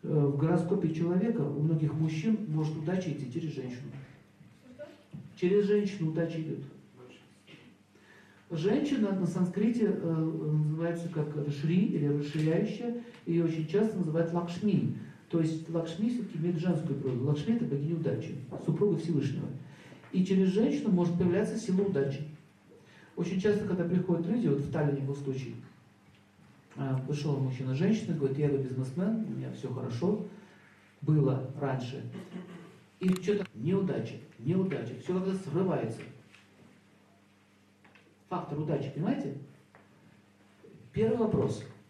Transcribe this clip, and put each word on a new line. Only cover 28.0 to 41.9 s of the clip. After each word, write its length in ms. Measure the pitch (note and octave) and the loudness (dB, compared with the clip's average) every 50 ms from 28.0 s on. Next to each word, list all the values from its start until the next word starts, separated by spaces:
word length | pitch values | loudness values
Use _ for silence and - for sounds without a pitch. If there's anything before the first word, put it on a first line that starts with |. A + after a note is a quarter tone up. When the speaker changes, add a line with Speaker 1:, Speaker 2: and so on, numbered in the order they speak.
| - - D#3 | 0 -2 -2
Speaker 1:
говорит: 220 | C#3+ C#3 C3+ C3+ C#3+ | 0 0 0 0 2
«Я, 100 | D3 C#3+ | 2 2
говорит, 180 | C#3+ C3+ C3 | 2 0 0
бизнесмен, 600 | B2+ B2 B2+ C3 B2+ - F3 F#3+ G#3+ A3+ A3+ - - | -2 -4 -4 -4 -4 -4 -2 0 0 0 -2 -2 -4
у 80 | C3 | -6
меня 160 | C3 C3 C3 | -6 -6 -8
всё 200 | - - - B2+ A#2+ | -8 -8 -8 -6 -6
хорошо 520 | B2 B2 A#2 A#2 - E3+ F#3+ G#3 A3 - - - - - - - - - - - - - - _ _ | -6 -6 -6 -4 -2 0 0 0 0 -4 -10 -12 -18 -20 -20 -20 -20 -20 -20 -20 -20 -20 -20 _ _
было 480 | C#3+ C#3+ D#3 D3+ C3+ C3 B2+ B2+ - - - - | 0 2 4 4 4 4 2 0 -2 -6 -6 -4
раньше». 420 | C#3+ C3+ B2+ B2+ - - - - - - - - - - - F#3 - - - D#3+ - - - - - - _ _ | -2 -2 -2 -2 -4 -6 -8 -8 -10 -10 -10 -12 -14 -12 -12 -12 -12 -12 -16 -18 -18 -20 -20 -20 -20 -20 _ _
И 100 | F#3 F#3 | 2 2
чё-то 340 | F#3 - - G#3 G#3 G3+ - - - | 2 2 2 0 0 0 0 -4 -8
неудача, 600 | A2 B2 D#3+ F#3+ - - - - A#2 A2+ - - - - - - - | -4 0 2 2 2 2 0 -2 -2 -4 -6 -8 -12 -14 -18 -18 -6
неудача, 560 | A2+ C#3+ F3+ F#3+ F#3+ - C#3+ B2 A#2 - - - | -2 0 2 2 2 0 -2 -4 -6 -8 -10 -10
всё 160 | - - F3+ F#3 | -4 -2 -2 0
как-то 160 | F#3 F#3+ F#3+ | 0 -2 -2
срывается. 640 | - - - D3+ F3+ F#3+ F#3 D#3 B2+ A#2 A2 - - - - - - - - - - - _ - - - - - - _ _ _ _ _ _ _ _ _ _ _ _ _ _ _ _ _ _ _ _ _ - - - _ - _ _ _ _ | -4 -4 -2 -2 0 0 2 0 0 -2 -4 -6 -8 -12 -16 -18 -20 -20 -20 -20 -20 -20 _ -20 -20 -20 -20 -20 -20 _ _ _ _ _ _ _ _ _ _ _ _ _ _ _ _ _ _ _ _ _ -20 -20 -20 _ -20 _ _ _ _
Фактор 280 | - D3+ D3+ - C#3+ D3 | -6 -6 -4 -4 -4 -2
удачи, 320 | D#3+ D#3+ D3+ - - - - | 0 0 0 -2 -2 -4 -4
понимаете? 400 | D3 E3 A3 C#4+ D4 - - - - - - - - - _ _ - - _ - - - - - - _ _ _ _ _ _ _ _ - - - - - - | -2 0 0 0 0 -2 -4 -6 -8 -12 -16 -20 -20 -20 _ _ -20 -20 _ -20 -20 -20 -20 -20 -20 _ _ _ _ _ _ _ _ -20 -20 -20 -20 -20 -6
Первый 260 | - G#3 A3 A3+ B3 B3 | 0 0 2 2 4 2
вопрос. 440 | A3 - - - - - - - - - - - - _ | 2 2 2 2 2 0 -2 -4 -8 -14 -18 -20 -20 _